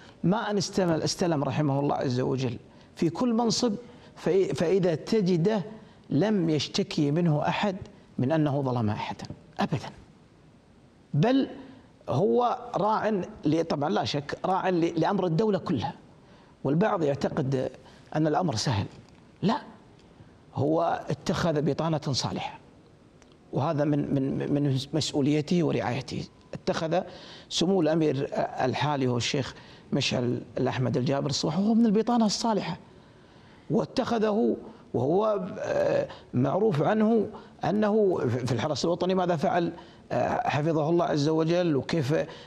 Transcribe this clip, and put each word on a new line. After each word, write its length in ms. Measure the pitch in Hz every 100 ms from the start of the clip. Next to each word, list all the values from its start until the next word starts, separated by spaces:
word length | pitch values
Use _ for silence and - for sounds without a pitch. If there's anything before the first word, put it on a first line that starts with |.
| - -
ما 280 | 165 214 214
أن 60 | 208
استلم، 320 | - - 180
استلم 540 | 156 151 - 175 147
رحمه 360 | 139 - 151 139
الله 160 | 143 -
عز 240 | 135 123
وجل 380 | 139 131 127 117 - - - -
في 140 | 165
كل 240 | 165 254
منصب، 400 | 226 233 - 240 - - - - -
فإ-، 380 | 180 190 147
فإذا 420 | 147 165 190 175 156
تجده 680 | - 220 180 175 196 220 - - - - -
لم 400 | 135 208 208 160
يشتكي 640 | 151 - - 190 - 143
منه 360 | 160 170 147 165
أحد 280 | - 208 185 - - - -
من 140 | 123
أنه 300 | 160 147 139
ظلم 280 | 135 120 107
أحداً 360 | 107 - - - - - -
أبدًا، 300 | 104 131 - - - - - - - - - - - - -
بل 340 | 143 214 269 - - - - - - -
هو 480 | 127 220 240 240 - - 156
راع 340 | 208 202 208 202 - - 135
ل-، 180 | 160
طبعًا 260 | 165 151 151
لا 140 | 202
شك 340 | 127 143 - - 175
راع 240 | 185 175
ل-، 300 | 175 165 160
لأمر 260 | 160 196 180
الدولة 320 | 160 220 185
كلها. 360 | - 131 - - - - - - - -
والبعض 400 | 135 156 214 196
يعتقد 680 | 147 139 180 160 135 131 131 - - - - 156
أن 120 | 156
الأمر 280 | 151 180 110
سهل، 300 | 156 101 - - - - - -
لا، 200 | 185 262 - - - - - - - - - -
هو 460 | 143 165 170 - -
اتخذ 520 | 160 - 170 175 147
بطانة 400 | 143 139 165 156 151
صالحة، 480 | 127 - - - - - - - - - - - - -
وهذا 300 | - 147 147
من، 300 | 151 143 - 139
من، 380 | 135 139 139
من 260 | 143 147 131 -
مسؤوليته 680 | 156 - 151 135 151 147 175
ورعايته. 640 | 143 135 104 123 - - - - -
اتخذ 480 | - - - 160 175 185 - - - -
سمو 320 | - 170 190
الأمير 480 | 151 165 151 135 139 -
الحالي 720 | 139 - 127 - 147 143 127
هو 100 | 120
الشيخ 380 | - 147 - - - - -
مشعل 480 | 151 - 131 120 123 - -
الأحمد 400 | 127 120 123 123
الجابر 320 | 127 139 143
الصباح 300 | 139 165 160
وهو 140 | 208
من 120 | 226 233
البطانة 400 | 208 220 240 214
الصالحة، 520 | - 233 202 165 180 - - - - - - - - -
واتخذه 840 | 196 - - - 233 214 208 233 - - - -
وهو، 520 | 120 135 185 220 202 180 -
آه، 480 | - - - - - - -
معروف 480 | 123 139 165 220 147
عنه 460 | 156 220 214 226 196 - - -
أنه 540 | 147 208 208 220 196 - 127
في 240 | 123 123
الحرس 340 | 120 151 139 170
الوطني 300 | 175 185 185
ماذا 200 | 175 165
فعل، 380 | 175 175 170 - - - -
آه، 380 | 123 117 123 -
حفظه 400 | 143 156 156 147
الله 160 | 175 165
عز 240 | 156 147
وجل، 460 | 160 160 175 175 139
وكيف، 500 | - 165 127 160 151 -